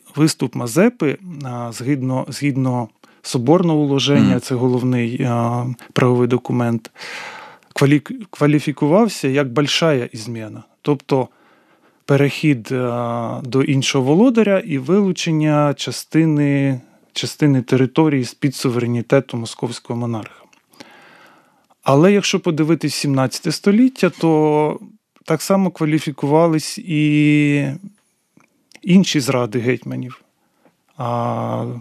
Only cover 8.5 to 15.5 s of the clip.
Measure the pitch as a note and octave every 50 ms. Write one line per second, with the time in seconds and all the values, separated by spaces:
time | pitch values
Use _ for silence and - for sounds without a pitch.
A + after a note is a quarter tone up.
8.5 | D3 D3+ - - C3+ - D3+ C#3+ D#3+ G3+ A#3 G#3+ - - - C#3 C3 C#3 D3 C3
9.5 | A#2 - D3 C#3 - - E3+ E3 D3+ B2+ A#2+ - - A#2 G#2+ A#2 A#2 A2+ A2 G#2
10.5 | A2 A#2 A#2 _ _ _ - - D3 C3 - - C#3+ C3+ B2 - _ _ _ _
11.5 | _ _ _ _ _ _ _ _ _ _ _ - C#3+ C3+ C#3+ C#3 - - - D#3
12.5 | C#3+ A#2+ G#2 - C3 B2+ B2+ B2 A#2 A#2+ A#2+ A#2 A#2 A#2 A#2 A#2 B2 B2+ C#3 C3
13.5 | A#2 C3+ C#3 - C3 C3+ C3 - - C#3 B2+ C3 D3+ F3 A3+ C#4 A#3+ A3+ G#3+ G#3
14.5 | G3 F#3+ - - D3 C3+ B2+ C3+ F3+ G#3 G3+ F#3+ F3 - - E3+ D#3+ D#3 D3+ D3+